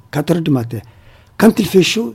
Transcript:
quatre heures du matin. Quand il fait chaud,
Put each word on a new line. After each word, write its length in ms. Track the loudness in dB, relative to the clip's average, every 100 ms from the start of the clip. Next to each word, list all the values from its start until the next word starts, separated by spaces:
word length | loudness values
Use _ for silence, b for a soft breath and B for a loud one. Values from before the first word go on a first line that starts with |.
| -8
quatre 200 | -6 -2 -2
heures 60 |
du 100 | 0
matin. 260 | -2 -2 -10 -14 b b b b b
Quand 240 | 2 2
il 60 | 2
fait 160 | 2
chaud, 320 | 2 0 -6